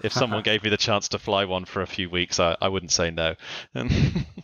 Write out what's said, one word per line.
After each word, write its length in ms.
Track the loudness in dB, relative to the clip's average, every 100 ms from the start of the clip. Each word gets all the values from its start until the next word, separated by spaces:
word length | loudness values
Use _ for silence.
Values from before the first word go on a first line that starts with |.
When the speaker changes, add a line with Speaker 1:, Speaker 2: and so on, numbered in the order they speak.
Speaker 1:
if 100 | -4
someone 300 | 0 0 0
Speaker 2:
<laughs> 80 | 2
Speaker 1:
gave 120 | 2
me 80 | 2
the 60 | 2
chance 320 | 2 2 0
to 100 | -4
fly 260 | 0 0
one 200 | 2 -2
for 180 | -4 -4
a 40 | -4
few 240 | -4 -2
weeks, 280 | -2 0 2
I, 180 | 2 2
I 80 | 0
wouldn't 240 | -2 0
say 180 | 0 0
no. 240 | 0 -2 -2 -8 -14 -10
<laughs> 100 | -6 0 2 2 2 -6 -10